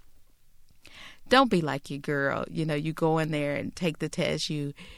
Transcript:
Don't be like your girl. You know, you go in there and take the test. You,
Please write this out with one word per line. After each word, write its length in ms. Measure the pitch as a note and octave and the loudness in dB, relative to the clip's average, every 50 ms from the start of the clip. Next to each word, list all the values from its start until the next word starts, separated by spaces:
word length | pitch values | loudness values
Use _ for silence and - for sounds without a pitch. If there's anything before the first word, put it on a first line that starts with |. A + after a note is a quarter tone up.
| - - - - - - - - - - - - - - - - - - - - - - - - - | -20 -20 -20 -20 -20 -20 -20 -20 -20 -20 -20 -20 -20 -20 -20 -20 -20 -20 -20 -18 -18 -18 -18 -12 0
Don't 240 | - A#3+ C4 C4+ A#3 | 4 6 6 8 8
be 80 | G3 F3+ | 6 2
like 300 | D#3+ D3 C3+ C#3+ - - | 2 2 -2 -4 -6 -6
your 100 | C#3 C#3 | -8 -6
girl. 460 | C#3+ - D3 C#3+ C#3 C#3 - - - - | -4 -2 0 2 2 2 0 0 -2 -4
You 160 | E3 E3 D#3+ | -2 -2 -2
know, 100 | D#3+ D3+ | 0 0
you 180 | D3 D3+ D#3+ D3+ | -2 -2 -2 -2
go 240 | - E3 D#3+ D#3+ | 2 2 4 4
in 140 | D#3+ D#3 D#3 | 4 2 0
there 260 | D#3+ D3 C#3+ C#3+ C#3+ | 0 0 0 0 -2
and 180 | - - - - | -2 -4 -6 -4
take 240 | - F#3 E3+ D#3 - | -2 -2 -2 -2 -2
the 80 | E3 | -4
test. 420 | D#3 - - E3+ - D#3 D3+ - - | -4 -2 0 0 2 0 0 -2 -2
You, 240 | D#3+ D3 C#3+ C#3+ C#3+ - - - - | -2 -2 -4 -4 -6 -10 -14 -18 -18